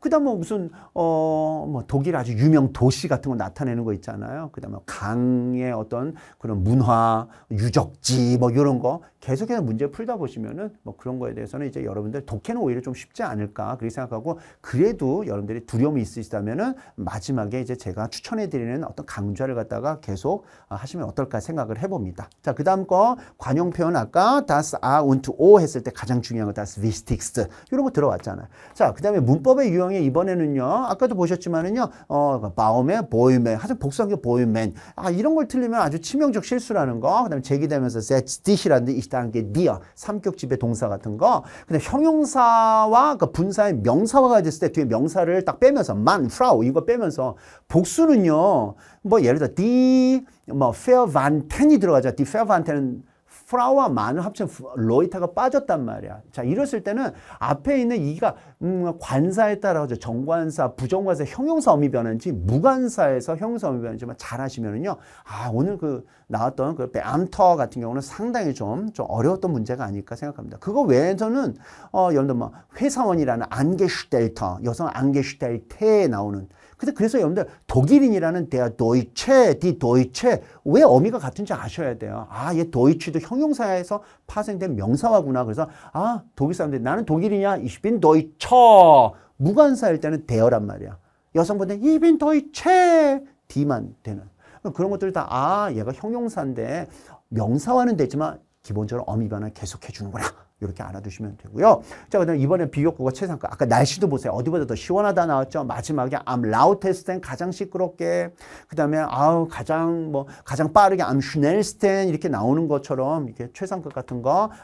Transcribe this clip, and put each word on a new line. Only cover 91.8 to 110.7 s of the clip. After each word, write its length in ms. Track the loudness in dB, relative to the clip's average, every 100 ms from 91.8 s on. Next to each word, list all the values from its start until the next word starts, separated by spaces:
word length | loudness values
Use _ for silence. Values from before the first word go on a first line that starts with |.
"Ich 160 | 2 4
bin 180 | 4 4
Deutsche." 1080 | 4 0 0 -4 4 6 6 6 4 2 -4 _ -8
D만 460 | -2 0 -2 -6 -12
되는. 200 | -12 -12 -14 _ _ -14 -10
그런 160 | -4 -2
것들 220 | -2 -4
다 140 | -4 -4
"아, 420 | -2 0 0 -2
얘가 180 | -4 -6
형용사인데 960 | -8 -8 -6 -6 -6 -6 -6 -6 -8 -10 -16 -20 -20 -8
명사화는 720 | -4 0 -2 2 2 2 0
되지만 400 | -2 -2 -6 -8 _ _
기본적으로 420 | -8 -6 -4 -6 -6
어미 220 | -4 -4
변화 220 | -6 -10
계속 360 | -12 -14 -14 -16
해주는구나." 380 | -14 -12 -8 -10 -12 _ -10
이렇게 220 | -10 -10
알아두시면 560 | -12 -12 -14 -12 -12 -14
되고요. 440 | -12 2 4 4 0 -20 -4
자, 80 | 0
그다음에 200 | 0 0
이번에 300 | 0 0 -2
비교국어 400 | 0 -2 0 -4
최상급. 380 | -4 -6 -6 -8
아까 140 | -2
날씨도 440 | 2 4 2 0 -2
보세요. 240 | -2 -4
어디보다 340 | -4 -2 -2 -2
더 80 |
시원하다 520 | -6 -2 0 0 0 0
나왔죠. 380 | 0 -2 -4
마지막에 540 | -6 -8 -6 -4 -4 -4 -4
am 160 | -2
lautesten 760 | 0 4 4 4 0 -4 -4 -8
가장 300 | -8 -8 -8
시끄럽게. 800 | -8 -8 -4 -6 -4 -4 -2 -4 -10 -20 -20 -10
그다음에 300 | -2 0 0
아우, 500 | -2 2 2 2 0
가장 640 | -6 -4 -2 -2 -2 -4
뭐, 140 | -6 -6 -12
가장 280 | -8 -4 4